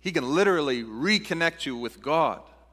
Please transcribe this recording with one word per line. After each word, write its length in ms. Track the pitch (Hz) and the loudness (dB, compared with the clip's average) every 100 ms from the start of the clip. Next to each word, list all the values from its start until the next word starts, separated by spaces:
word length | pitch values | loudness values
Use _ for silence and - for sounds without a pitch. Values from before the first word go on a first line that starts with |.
He 100 | 185 | -2
can 240 | 165 127 156 | -2 0 2
literally 480 | 202 175 147 123 | 4 4 2 -2
reconnect 800 | 113 110 165 208 208 165 165 165 - | -4 -4 0 0 0 0 -2 -2 -8
you 120 | 120 | -6
with 240 | 120 - | -8 -8
God. 400 | 110 160 147 98 - - _ | -2 2 2 0 -10 -20 _